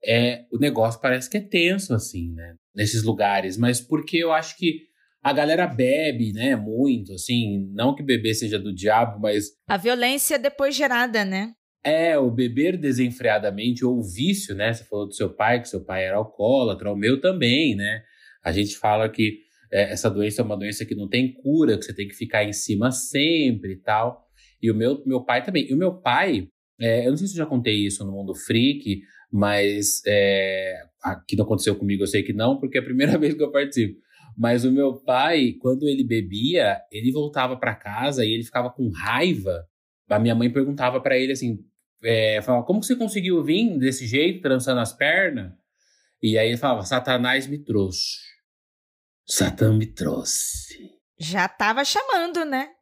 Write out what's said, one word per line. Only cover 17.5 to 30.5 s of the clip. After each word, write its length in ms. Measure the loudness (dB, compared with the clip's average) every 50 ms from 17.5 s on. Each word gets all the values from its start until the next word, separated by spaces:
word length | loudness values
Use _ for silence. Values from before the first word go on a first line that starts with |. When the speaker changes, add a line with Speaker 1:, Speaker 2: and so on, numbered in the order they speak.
| 2 4 2 2 0
Speaker 1:
né? 280 | 0 -2 -4 -4 -6 -8 _ _ _ -20 -20 -20 _ _
A 80 | -4 0
gente 240 | 0 0 -2 -4
fala 320 | -2 0 2 2 2 2 0
que, 320 | 0 0 0 0 0 -4 _ _ _ _ _ _ 0
é, 200 | 0 2 2 0
essa 180 | -2 -2 -2
doença 320 | 0 2 0 -2 0 -2 -2
é 20 |
uma 120 | -2 -2
doença 280 | -4 -4 -6 -6 -8 -6
que 100 | -6 -6
não 140 | -6 -6 -2
tem 240 | 0 2 2 0 -2
cura, 440 | -4 -2 0 4 4 4 4 4 2
que 60 | 0
você 100 | -8 -8
tem 120 | -8 -8 -10
que 60 | -8
ficar 300 | -10 -10 -2 0 0 0
em 80 | 0 -2
cima 380 | -6 -4 -2 0 0 2 0 0
sempre 800 | -2 -6 -4 0 0 2 2 2 2 2 2 0 0 -4 -8 -10
e 20 |
tal. 500 | -8 _ -2 0 0 0 -2 -4 -8 _ _ _ _ _ _ _ _
E 100 | 0 0
o 40 | 0
meu, 280 | 2 2 0 0 0 -2
meu 180 | -2 -2 -2 0
pai 200 | 0 -2 -2 0
também. 220 | 0 -2 -2 -2 0
E 60 | 0
o 20 |
meu 180 | 0 0 0 -2
pai, 540 | -2 _ 0 2 2 2 2 0 -2 -4 -6 _ _ _ _ _ _
é, 260 | 0 0 2 2 2
eu 40 | 2
não 60 | 0
sei 100 | 0 -2 -4
se 60 | -2
eu 40 | -4
já 80 | -4
contei 280 | -2 -2 -2 0 0 0
isso 300 | 0 0 -2 -2 -6 -8
no 80 | -8 -8
Mundo 220 | -8 -8 -8 -10
Freak, 680 | -10 -4 -2 0 2 4 2 2 0 -4 -6 -6 -6 -6 _ _ -20 -20 _ 0
mas, 720 | 0 2 2 2 2 2 2 0 0 -2 -2 -2 -2 0
é, 760 | 2 4 4 4 4 4 2 2 0